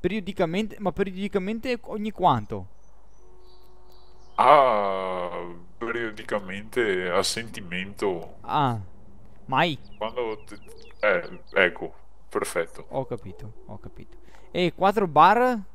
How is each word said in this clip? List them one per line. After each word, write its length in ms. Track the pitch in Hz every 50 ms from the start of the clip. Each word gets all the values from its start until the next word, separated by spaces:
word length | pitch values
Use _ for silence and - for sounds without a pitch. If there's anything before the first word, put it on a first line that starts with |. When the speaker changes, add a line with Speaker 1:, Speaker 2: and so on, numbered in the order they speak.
Speaker 1:
periodicamente, 760 | - 185 190 220 185 175 196 - 190 160 165 190 220 208 214 -
ma 120 | 208 180 170
periodicamente 840 | - 202 196 185 185 196 202 - 208 185 190 226 233 - 262 247 233 -
ogni 260 | - - 220 208 220
quanto? 560 | 202 - 180 175 139 117 104 - 113 101 90 - - - - - - - - - - - - - - - - - - - - - - - - - - - - - - - - - -
Speaker 2:
Ah, 1080 | - 110 127 147 151 135 127 113 104 101 98 95 95 95 95 92 92 87 87 87 87 87 87 85 85 90 - - -
periodicamente 1300 | 117 117 117 120 117 110 107 104 110 - 113 104 98 95 95 98 104 113 - 127 120 107 95 92 92 92
a 140 | 87 95 95
sentimento. 1120 | - - 110 117 113 101 117 104 85 85 90 92 98 101 - 113 101 90 85 80 - - - -
Speaker 1:
Ah, 360 | 110 - 151 143 131 117 110 98 - - - - - - - - - - - -
mai? 320 | - 131 135 160 175 151 - - - -
Speaker 2:
Quando 460 | - 107 113 113 123 123 113 110 107 -
ti, 120 | - 107 98 - - - - - - - -
eh, 400 | - 104 95 87 85 - 90 - - - -
ecco, 420 | - 95 87 - - - 80 - - - - - - - -
perfetto. 580 | - 104 98 - - 90 82 - - - - -
Speaker 1:
Ho 160 | - 127 131
capito, 460 | - 131 110 - 98 95 - - 107 110 - -
ho 120 | - 107 -
capito. 380 | - - - - - - - - - - - - - -
E 220 | - 165 180 170 -
quattro 320 | - 175 196 202 214 202
bar? 540 | 180 143 151 156 180 208 240 247 254 247 220 196 -